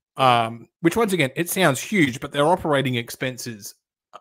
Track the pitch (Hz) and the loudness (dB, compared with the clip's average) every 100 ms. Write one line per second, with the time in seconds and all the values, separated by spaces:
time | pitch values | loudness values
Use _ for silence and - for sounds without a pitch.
0 | _ - 131 117 113 117 - _ 165 226 | _ 0 4 4 0 -8 -18 _ 0 2
1 | 214 180 131 - 170 190 165 127 - 202 | 0 0 0 -2 -4 2 2 2 0 2
2 | 139 117 143 143 151 143 165 139 135 120 | 2 0 -6 0 2 2 0 0 0 -4
3 | 117 - 131 120 120 107 - - _ _ | -6 -8 -8 -8 -12 -14 -18 -20 _ _
4 | _ - | _ -20